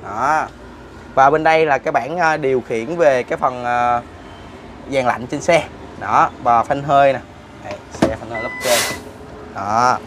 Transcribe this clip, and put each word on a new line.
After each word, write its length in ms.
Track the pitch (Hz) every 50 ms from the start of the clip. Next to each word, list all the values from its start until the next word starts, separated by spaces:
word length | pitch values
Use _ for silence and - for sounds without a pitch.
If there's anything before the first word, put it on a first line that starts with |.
| -
Đó. 420 | 92 98 110 123 139 151 156 135 101 - - - - - - - - - - - - -
Và 140 | - 135 139
bên 140 | 147 156 156
đây 220 | 160 160 160 160
là 120 | 156 139 131
cái 140 | - 160
bảng, 260 | 151 143 120 139 160 180
à, 200 | 170 160 156 151
điều 240 | 151 135 131 127
khiển 340 | 113 - 127 113 113 127 165
về 280 | 170 170 147 135 127 120
cái 140 | - 139 127
phần, 280 | 156 139 127 123 123
à, 360 | 120 120 120 120 120 120 120 120 - - - - - - - - - - - - - - - - -
dàn 140 | 135 135 127
lạnh 220 | 123 110 110 117 123
trên 140 | - 143
xe. 220 | 131 - 170 160 147 - - - - - - -
Đó, 300 | - 98 110 135 160 - - - -
và 200 | 123 117 113 110
phanh 200 | - 147 139 139
hơi 300 | 147 143 139 143 139 135
nè. 60 | 120 113 - - - - - - - -
Đấy, 100 | - 101 - - -
xe 160 | - - - 110
phanh 220 | 110 110 117 110
hơi 140 | 117 110 110
lắp 80 | 123 - - -
trên. 160 | - 120 - - - - - - - - - - - - - - - -
Đó. 420 | 107 98 101 107 113 123 127 120 107 -